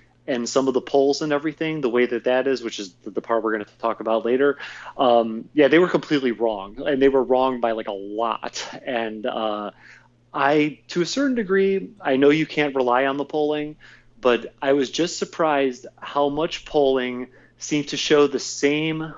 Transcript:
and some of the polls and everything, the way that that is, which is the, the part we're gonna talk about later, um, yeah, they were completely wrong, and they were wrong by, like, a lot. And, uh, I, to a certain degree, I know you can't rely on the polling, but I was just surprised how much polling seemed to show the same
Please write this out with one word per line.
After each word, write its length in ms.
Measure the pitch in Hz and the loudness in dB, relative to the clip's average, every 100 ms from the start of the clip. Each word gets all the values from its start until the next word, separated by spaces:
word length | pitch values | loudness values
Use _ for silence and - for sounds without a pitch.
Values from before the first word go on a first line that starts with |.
| _ _ - | _ _ -6
and 200 | 123 117 | -4 -2
some 200 | 139 135 | 0 2
of 60 | |
the 60 | 123 | 0
polls 420 | 120 139 139 139 | 0 2 2 2
and 100 | 156 | 0
everything, 480 | 143 156 143 160 156 | -2 -2 -4 -4 -2
the 80 | 131 | 0
way 180 | 123 123 | 2 0
that 160 | 117 | 0
that 240 | 123 127 135 | 0 0 0
is, 160 | 123 | -2
which 160 | 117 - | -4 -8
is 140 | 95 - | -12 -14
the, 80 | 107 | -10
the 100 | 98 | -8
part 220 | - 117 | -2 0
we're 80 | 110 | 0
gonna 160 | 107 104 _ | -2 -6 _
talk 180 | 117 107 | -4 -4
about 260 | 110 113 | -2 -2
later, 340 | 117 127 143 139 - - - - | 0 2 2 0 -8 -16 -12 0
um, 520 | 131 117 113 110 - | 4 4 4 -2 -4
yeah, 120 | 147 135 | 2 6
they 140 | 160 | 6
were 80 | 180 | 4
completely 420 | 165 - 147 131 | 2 0 0 0
wrong, 500 | 107 113 104 98 110 139 | 0 -2 -2 -8 -8 -2
and 160 | 135 | 4
they 60 | 135 | 4
were 140 | 135 | 4
wrong 380 | 120 127 131 123 | 2 2 2 0
by, 120 | 117 | -2
like, 160 | 110 110 | -2 -4
a 40 | |
lot. 720 | 98 101 104 117 - - - - - - | -8 -8 -4 -2 -2 -6 -10 -10 -10 -6
And, 400 | 120 113 107 120 | -4 -4 -6 -6
uh, 460 | 117 110 104 104 - - - _ _ _ | -4 -4 -4 -8 -12 -20 -20 _ _ _
I, 460 | 147 139 156 151 135 - | 0 2 4 2 -2 -8
to 140 | 180 | -4
a 40 | 165 | -2
certain 280 | 269 285 | 0 0
degree, 560 | 240 185 190 196 196 185 - | 0 0 2 2 0 -4 -8
I 160 | 147 135 | -2 4
know 140 | 143 | 6
you 160 | 156 151 | 4 2
can't 280 | - 147 135 | 0 0 0
rely 300 | 123 123 135 | 2 2 2
on 100 | 139 | -2
the 80 | |
polling, 500 | 143 156 151 151 151 151 - - _ - | -4 -2 -2 -2 -6 -12 -20 -20 _ -2
but 340 | 123 117 - - | 2 2 0 -6
I 120 | 139 | 0
was 140 | 143 120 | 2 2
just 300 | - 175 - | -2 -4 -4
surprised 680 | 190 - 160 143 135 123 - - | -8 -2 0 2 0 -4 -12 -16
how 280 | - 143 143 | -6 -2 0
much 360 | 147 170 - | 0 -4 -6
polling 600 | - 151 135 135 123 123 127 - - _ | -4 2 2 2 -2 -6 -10 -16 -20 _
seemed 300 | - 151 143 | -6 -4 -4
to 80 | 147 | -6
show 320 | - 147 143 | 2 4 4
the 100 | 131 | 2
same 760 | - - 143 151 160 156 160 | -6 -2 0 0 -2 -4 -8